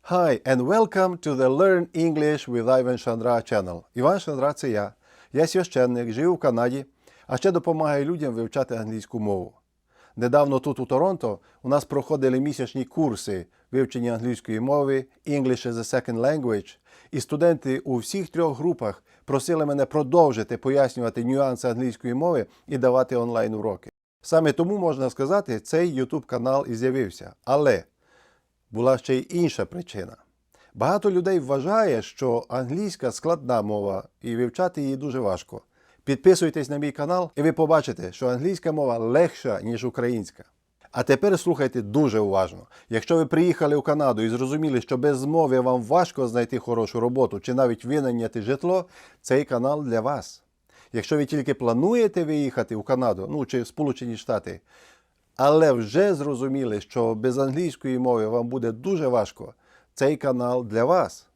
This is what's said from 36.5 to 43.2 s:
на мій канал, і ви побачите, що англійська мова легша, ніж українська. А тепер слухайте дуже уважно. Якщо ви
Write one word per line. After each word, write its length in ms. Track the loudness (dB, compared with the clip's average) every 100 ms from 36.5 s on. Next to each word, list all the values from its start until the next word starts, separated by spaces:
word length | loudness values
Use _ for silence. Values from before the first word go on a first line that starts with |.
| -2 -6
на 100 | -4
мій 140 | -6
канал, 380 | -4 -2 -2 -2 0
і 60 |
ви 100 | 0
побачите, 600 | 2 4 4 2 -8 -10
що 160 | -4 -4
англійська 440 | -2 -2 -2 -4
мова 260 | -2 -2 0
легша, 600 | 2 4 2 0 -4 -4
ніж 220 | -4 -6
українська. 600 | -6 -2 -2 -2 -6 -14 -20 _ _ _ _
А 100 | -4
тепер 360 | 2 4 4 2
слухайте 440 | 0 0 0 -2
дуже 380 | 0 2 4 2
уважно. 460 | 2 2 0 -4 -20 -20 _
Якщо 280 | -4 0
ви 100 | 0